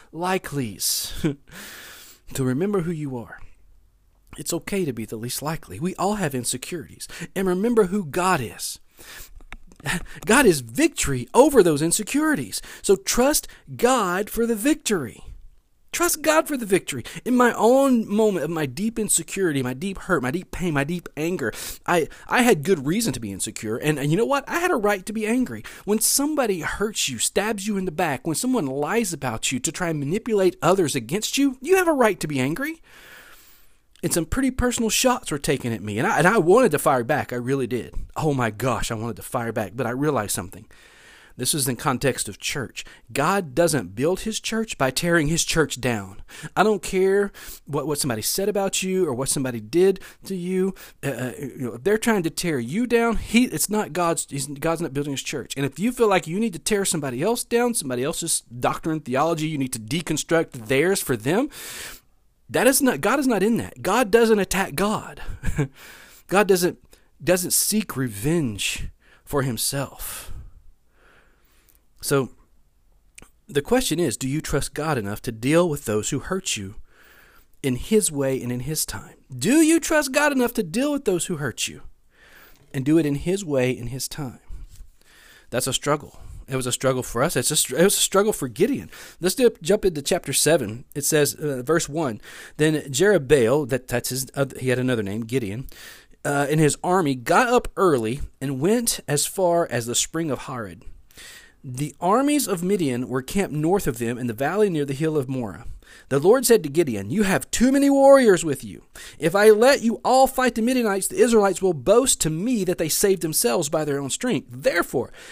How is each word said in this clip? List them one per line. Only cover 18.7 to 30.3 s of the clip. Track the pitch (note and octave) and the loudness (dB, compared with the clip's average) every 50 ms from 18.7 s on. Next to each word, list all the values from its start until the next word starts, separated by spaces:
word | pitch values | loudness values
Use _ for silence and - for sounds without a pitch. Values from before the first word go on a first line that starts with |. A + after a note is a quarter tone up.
| A#2+ D3+ G3+ A3+ A3+ | -4 -4 -4 -4 -2
insecurity, | A3+ G#3+ F#3+ - - D#3+ - - F#3+ F#3+ E3+ C#3+ C3+ | -2 -2 0 0 -2 -2 -4 -4 -2 0 0 0 0
my | B2 B2 B2+ | -2 -2 -4
deep | C3 F3+ G3+ F#3+ - | -6 -6 -6 -6 -6
hurt, | - - F#3 C#3 A#2 | -2 0 0 0 0
my | B2+ | 0
deep | D3+ F#3 F3+ - - | -2 -4 -6 -8 -8
pain, | - F3 F3+ D3+ | -4 -2 0 0
my | C#3 C#3 | 0 0
deep | C#3+ F3+ F3 - - - | 0 -2 -6 -8 -10 -10
anger, | C#3 D#3 E3+ F#3 E3+ B2+ G#2+ - - - - - - - | -6 -4 -4 -4 -2 -4 -4 -6 -6 -10 -12 -12 -8 -2
I, | - F3 E3+ D3 - - - - - | 0 2 2 2 0 -4 -12 -8 -2
I | - A#3+ A#3+ | 2 2 6
had | B3 G#3+ D3+ C3+ | 6 4 4 4
good | F#3 G3 D3+ B2+ | 0 0 0 2
reason | D3 F3+ A3+ A#3 G3 B2+ | 0 0 0 0 -2 -4
to | A2 | -4
be | A2+ G2 G2 | -6 -8 -8
insecure. | F2 - A2 - - - G#2+ A2 | -6 -8 -8 -8 -8 -6 -6 -6
And, | - - D3+ D#3 C3+ | -2 0 -2 0 0
and | C#3 D3 | 0 2
you | D#3+ | 2
know | G3 A#3 | 2 2
what? | B3 C#4 C#4 C4+ - | 2 0 -2 -2 -2
I | - E4+ | -4 -2
had | F4 F4+ | 0 0
a | F4 | 0
right | B3 G3 G#3 G#3 G3 F3+ | 2 2 0 0 0 -4
to | - G#3 | -6 -6
be | A3 G#3+ | -4 -2
angry. | G#3 A#3 B3+ B3 - A2+ G#2 - - - - - | 0 0 0 0 -2 -4 -10 -12 -14 -16 -10 -2
When | F#3 G#3+ A3 | 0 0 2
somebody | - - - - C#4 D4+ D#4 C#4+ B3+ G#3+ G3 E3 | 2 2 2 2 0 0 0 0 0 0 0 -2
hurts | D#3 - - - G3+ A3+ - - - - | -4 -6 -4 -2 -4 -2 -2 -2 -4 -4
you, | B2+ A2 | -2 -2
stabs | - - - G3+ G3 A3 A#3 G3 F#3+ | -4 -2 0 0 -2 -2 -2 -4 -4
you | G#3+ G#3 | -4 -2
in | F#3+ F#3 | -2 -2
the | F#3 | -4
back, | D3+ D#3+ F3+ D#3+ C3+ A#2+ - | -2 0 0 0 0 -2 -2
when | E3+ D#3+ | -4 -4
someone | - - B3+ B3+ A#3 D#3+ | -2 0 0 0 0 0
lies | C3 C3 C#3+ C#3+ D#3 G3 A#3 A#3 F3+ E3 | 0 -2 -2 -2 0 0 0 0 0 -2
about | C#3+ - B2+ A2 G#2+ - - | -4 -4 -4 -4 -2 -2 -2
you | C#3 B2 | -2 -2
to | - E3+ D#3 | -4 -4 -4
try | - F#3 E3+ | -4 -4 -2
and | D#3+ D3 | -2 -2
manipulate | C#3 C#3 F3+ A3+ - A#3+ | -2 -2 -4 -4 -2 0